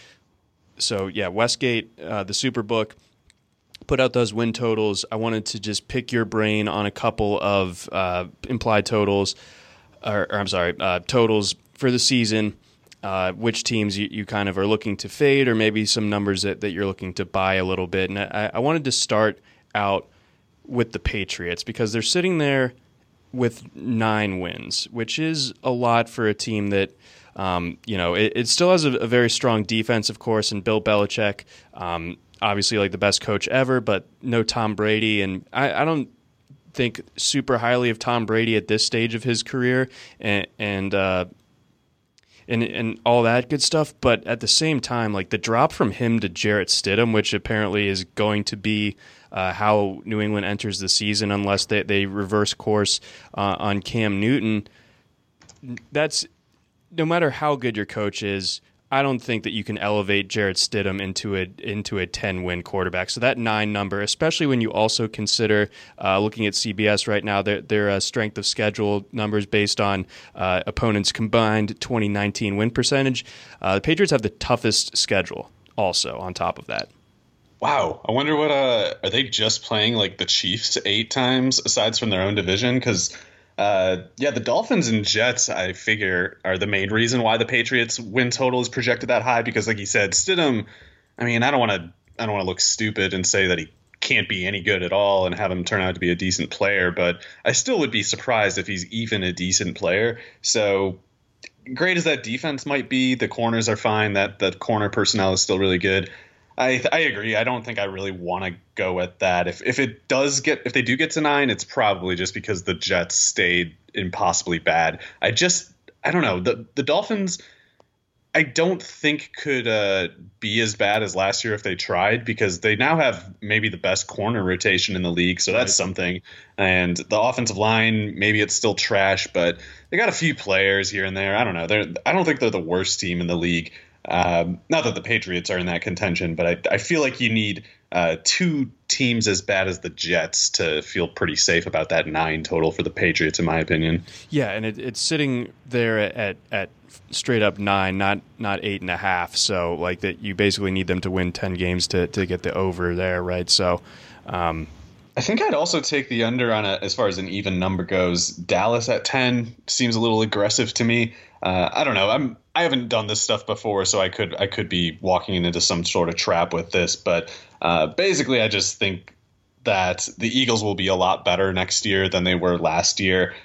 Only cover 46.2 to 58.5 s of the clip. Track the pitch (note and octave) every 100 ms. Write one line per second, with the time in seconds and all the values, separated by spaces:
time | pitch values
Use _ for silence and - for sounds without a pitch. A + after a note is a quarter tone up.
46.2 | G2+ E2 G#2 G#2 F2+ - G2+ G2+ A#2 A2
47.2 | G#2 G2+ - A2 G#2 G#2 G2+ F#2+ F2+ -
48.2 | G#2+ G#2 G2+ G#2 G#2+ G#2+ G#2 - - -
49.2 | - - F#2 F2+ G#2+ G#2+ G2+ F#2+ G2+ G#2+
50.2 | G#2 G#2 F#2+ G#2 A2 F#2 F#2+ - G#2 G2+
51.2 | G#2 G2+ G2+ G2 - G#2+ F#2 G2+ G2 G2+
52.2 | G2 G#2 G#2 - - G#2+ G2+ - - -
53.2 | - - G2+ F#2 G#2 G2+ - A#2+ G#2+ G2
54.2 | G#2+ C3+ A2 G#2+ - _ _ _ _ _
55.2 | _ _ - - C3 A#2+ - D3 D#3 -
56.2 | - _ _ _ _ _ _ E3 D#3+ E3+
57.2 | D#3 - D3+ C#3 A#2+ G#2+ G2+ - G#2 -
58.2 | G#2 G2 F#2